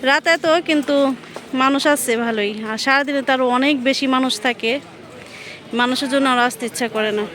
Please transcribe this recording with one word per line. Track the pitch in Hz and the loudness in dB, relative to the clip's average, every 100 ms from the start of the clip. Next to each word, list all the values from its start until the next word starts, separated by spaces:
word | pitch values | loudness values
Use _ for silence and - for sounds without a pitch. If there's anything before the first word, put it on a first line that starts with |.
| 254 | 2
রাত | 285 339 330 | 2 2 0
এত, | 330 330 339 | 2 2 2
কিন্তু | 302 269 285 269 254 - - - 262 | 0 2 2 2 0 -10 -18 -8 0
মানুষ | 262 285 302 | 2 2 2
আছে | 294 285 226 233 | 2 0 -2 0
ভালোই, | 220 208 214 214 | -2 -2 -4 -8
আর | 220 - | -4 2
সারাদিনে | 269 285 277 262 | 2 2 -2 0
তো | 262 | 2
আরও | 254 247 | 2 2
অনেক | 277 294 247 | 2 2 0
বেশি | 269 269 262 | 0 0 2
মানুষ | 262 - 262 | 0 -2 -4
থাকে, | 240 226 269 - - - - - - - - - 233 | -2 -4 -4 -6 -20 -20 -20 -18 -18 -18 -18 -8 -2
মানুষের | 247 254 285 | 0 0 0
জন্য | 277 269 | 0 2
আরও | 247 240 | 2 2
আসতে | 247 240 | 0 -8
ইচ্ছা | - 233 220 | -4 -4 -2
করে | 214 208 | -2 -2
না। | 208 | -4